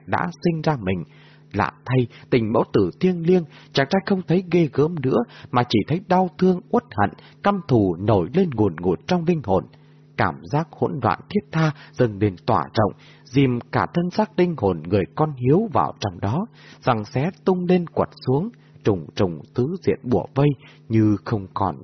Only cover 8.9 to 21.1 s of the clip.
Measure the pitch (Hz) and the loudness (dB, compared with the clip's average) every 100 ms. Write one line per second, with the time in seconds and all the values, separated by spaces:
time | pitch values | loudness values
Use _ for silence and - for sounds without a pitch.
8.9 | 85 - 180 165 170 104 95 - - _ | -2 -2 -2 0 -2 0 0 -2 -10 _
9.9 | - _ - 98 71 - 143 165 - 120 | -20 _ -2 -2 -2 -4 -4 -4 -4 -4
10.9 | 156 107 - - 196 - 160 160 - - | -2 -2 -2 -4 -6 -4 0 0 -2 -8
11.9 | - 123 98 104 87 - 101 69 - 104 | -2 -2 0 -2 -2 -2 0 0 0 -2
12.9 | - - - - 127 135 120 - 120 90 | -2 -18 -20 -4 0 2 0 -4 -2 -2
13.9 | 170 175 - 214 - 180 156 98 87 82 | -2 -2 -2 -2 0 0 0 0 -2 0
14.9 | 101 85 - 156 131 123 165 226 113 73 | -2 0 -2 -4 -2 2 2 2 0 -2
15.9 | - 107 87 95 135 226 - - - - | -2 -8 -4 -4 -4 -6 -12 -20 -8 -2
16.9 | 117 104 127 160 - - 180 180 180 165 | -2 -2 -4 -4 -2 -2 0 2 0 0
17.9 | - 92 - - 135 214 - _ - 123 | -2 -4 -4 -2 -2 -2 -10 _ -6 -2
18.9 | 95 71 - 98 78 - - 131 185 - | -2 -2 -2 -2 -4 -8 -4 -4 -2 -2
19.9 | - 123 98 - - 147 139 - - - | -2 0 -2 0 0 2 0 -8 -18 -2
20.9 | 110 107 | 2 4